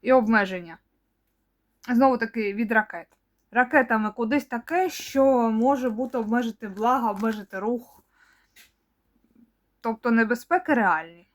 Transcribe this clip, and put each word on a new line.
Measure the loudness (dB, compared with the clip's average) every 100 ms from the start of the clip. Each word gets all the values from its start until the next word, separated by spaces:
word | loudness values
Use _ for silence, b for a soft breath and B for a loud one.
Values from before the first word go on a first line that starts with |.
І | 4
обмеження. | 2 4 2 0 -6 -12 -20 _ _ _ _ _ _ _ _ _ _ -2
Знову | 2 4 2
таки | -2 -4 -4
від | -4 0
ракет. | 0 0 -8 -16 _ _ _ _
Ракетами | 0 2 2 2 0 -2
кудись | -4 -2 -2
таке, | -2 -10 -4 -2 -2
що | -4 -6 2 4 4 2
може | 2 2 2 -2
бути | -4 -6 -4
обмежити | -2 -2 -2 -6 -14
блага, | -4 0 0 0
обмежити | -2 -2 -4 -8 -6
рух. | -4 -4 -6 _ _ b b b b b b _ _ _ _ _ _ _ _ _ _ _
Тобто | -8 -6 0
небезпеки | 2 2 -2 -2 -2 0
реальні. | 2 2 0 -4 -20 _